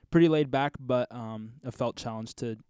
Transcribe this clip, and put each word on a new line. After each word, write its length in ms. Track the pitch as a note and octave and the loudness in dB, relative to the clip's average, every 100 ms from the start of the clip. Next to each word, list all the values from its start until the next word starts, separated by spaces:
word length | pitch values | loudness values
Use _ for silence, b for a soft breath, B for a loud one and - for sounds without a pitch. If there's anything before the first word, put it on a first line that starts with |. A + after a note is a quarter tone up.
| _ | _
pretty 180 | E3+ E3 | 6 6
laid 220 | D#3 C#3+ | 4 2
back, 220 | C3+ C#3+ - | 2 0 -4
but, 300 | B2+ B2 A#2+ | 0 0 0
um, 380 | A#2+ A2 A2 A2 A#2+ | -6 -10 -10 -12 -12
I 60 | B2+ | -12
felt 260 | - A#2+ - | -4 -4 -4
challenged 420 | A#2+ A2 A2+ - | -8 -8 -10 -8
to 180 | A#2+ A2 | -8 -8